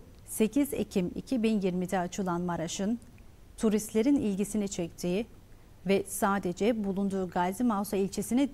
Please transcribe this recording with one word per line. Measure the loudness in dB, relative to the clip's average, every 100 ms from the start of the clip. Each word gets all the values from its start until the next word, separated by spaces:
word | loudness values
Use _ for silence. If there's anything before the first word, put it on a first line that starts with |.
| -8 -20 -6
sekiz | 0 2 2 0
Ekim | -2 -2 -2 -2
iki | -4 -4 0
bin | 2 2
yirmide | 0 0 -2 -2
açılan | -2 -4 -2 -2
Maraş'ın | -2 -2 -4 -2 -2 -2 -6 -20 -20 -20 -20 -2
turistlerin | 2 2 0 2 4 4
ilgisini | 2 0 -2 -2 -2
çektiği | -4 -6 -4 -2 -2 -4 -10 -20 -20 -20 -6 2
ve | 2 2
sadece | 0 0 2 -2 0 0 2
bulunduğu | 0 0 0 0 -2
Gazi | 0 0 2
Mausa | 0 0 0 0
ilçesine | 0 -2 0 2 2